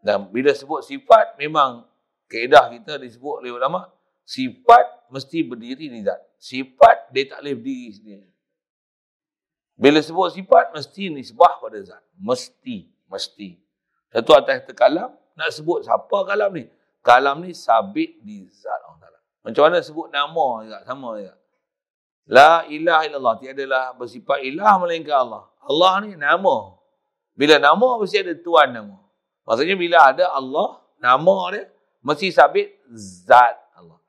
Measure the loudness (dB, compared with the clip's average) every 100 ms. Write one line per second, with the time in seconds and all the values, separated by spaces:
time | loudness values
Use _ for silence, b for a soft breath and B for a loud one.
0 | -2 -4 -4 -4 -2 -2 -6 -12 -10 -18
1 | _ 4 4 -8 -6 -2 -2 -4 _ _
2 | _ _ _ -10 6 6 6 -6 -14 -14
3 | -14 -18 -14 -12 -12 -6 -6 -6 -12 _
4 | _ _ _ -10 -10 -4 6 6 6 -6
5 | _ -16 -12 -8 -8 -8 -14 -16 -14 -8
6 | -6 -6 _ _ -14 -12 -12 _ 4 4
7 | -2 -6 -6 -10 -10 -10 -10 -14 -14 -20
8 | -20 -20 _ _ _ _ _ _ _ _
9 | _ _ _ _ _ _ _ _ 2 2
10 | -2 -4 -4 -6 2 2 2 -8 -16 -12
11 | -12 -12 -16 2 2 2 -14 -16 -20 -20
12 | _ _ -6 -6 -8 _ -16 -16 -16 _
13 | _ -14 -14 _ -20 _ _ _ _ _
14 | _ -8 4 4 4 -6 -8 0 0 0
15 | -8 _ _ _ -10 -8 -6 -6 -2 -4
16 | -2 -6 -4 -4 -4 -6 -16 _ _ _
17 | 4 4 4 -4 -10 -14 -2 0 0 -8
18 | -8 _ -20 -20 -20 _ -14 -14 -14 _
19 | _ _ _ _ -8 2 2 2 -4 -14
20 | -10 -6 -6 -4 -6 -6 -14 -20 -16 -14
21 | -12 -14 -16 _ _ _ _ _ _ _
22 | _ _ _ 6 6 6 -2 -6 0 0
23 | -2 -4 -4 -4 -8 -12 -4 -4 -4 -12
24 | -16 -16 -6 -6 -4 -2 2 2 0 -6
25 | -2 -2 -2 -8 _ _ -6 0 2 0
26 | -6 -8 -2 0 0 -2 -8 _ _ _
27 | _ _ _ -4 2 4 4 2 2 0
28 | -4 -4 -6 -10 0 2 2 0 -18 -20
29 | _ _ _ _ -6 -4 -2 -4 2 4
30 | 4 4 -2 -2 -6 -6 -6 -8 _ _
31 | 0 2 2 0 -4 -10 -14 _ _ _
32 | -8 -6 -2 4 4 2 -6 _ _ -20
33 | -20 -20 4 6 6 0 _ _ -20 _